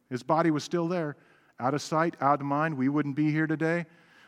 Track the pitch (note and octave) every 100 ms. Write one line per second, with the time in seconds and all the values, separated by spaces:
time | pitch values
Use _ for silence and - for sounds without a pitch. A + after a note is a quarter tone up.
0 | - B2+ - D#3+ E3+ D3 - F3 E3 F3+
1 | D3+ - _ _ _ - A#2+ C#3+ - D#3
2 | E3 - C#3 C#3+ C#3 C#3+ D#3+ C#3 C3 D3
3 | C#3+ C3+ D3+ D3+ D#3 D#3 D#3+ E3+ E3 -
4 | _ -